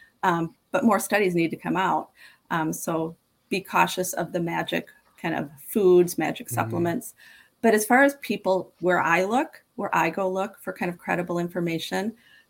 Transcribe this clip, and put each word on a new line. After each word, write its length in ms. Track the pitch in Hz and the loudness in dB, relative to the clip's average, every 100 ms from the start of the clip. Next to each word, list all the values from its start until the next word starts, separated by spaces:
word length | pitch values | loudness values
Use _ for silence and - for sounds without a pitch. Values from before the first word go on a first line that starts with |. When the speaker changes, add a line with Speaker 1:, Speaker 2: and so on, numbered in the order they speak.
| - _ | -20 _
Speaker 1:
Um, 320 | 190 170 165 - _ | 0 0 -2 -8 _
but 120 | 190 | 0
more 160 | 226 196 | 4 2
studies 360 | - 208 190 175 | 2 0 2 2
need 160 | 165 | 0
to 60 | - | -2
come 200 | 170 170 | -4 -2
out. 320 | 185 156 - _ - _ - | 0 -2 -4 _ -20 _ -6
Um, 240 | 170 160 | -4 -2
so 420 | 165 - 165 160 170 _ _ - | -4 -4 -4 -4 -8 _ _ -6
be 120 | 190 | -6
cautious 520 | - 180 175 - 180 | -2 0 0 0 -4
of 180 | - 170 | -4 -4
the 80 | 175 | -4
magic 480 | 170 165 160 165 - - _ _ | -2 -4 -4 -4 -6 -16 _ _
kind 140 | 170 156 | -4 -4
of 140 | 147 - - | -6 -10 -6
foods, 500 | 226 185 180 175 - | 2 6 6 6 0
magic 300 | 151 - - | -4 -4 -8
Speaker 2:
Mm-hmm. 80 | - | -6
Speaker 1:
supplements. 580 | - 170 170 240 - - - - _ _ | -4 -2 -2 -2 -8 -18 -20 -20 _ _
But 120 | 226 | 2
as 120 | 214 214 | 2 4
far 180 | 247 | 4
as 120 | 277 277 | 4 2
people, 520 | - 202 185 185 - - | -6 -4 0 -2 -2 -4
where 180 | 175 175 | 0 2
I 240 | 156 170 | 2 2
look, 400 | 190 240 311 - _ - | 2 0 -2 -8 _ -10
where 200 | 202 170 | -2 0
I 140 | 165 | 0
go 200 | 160 190 | 0 -2
look 280 | 190 208 - | -2 -6 -8
for 140 | - | -12
kind 180 | - 180 | -6 -6
of 60 | 175 | -6
credible 420 | - 180 175 175 | -4 -4 -2 -4
information, 720 | 175 180 170 165 - 185 208 226 _ _ _ | -4 -4 -4 -4 -4 -4 -4 -8 _ _ _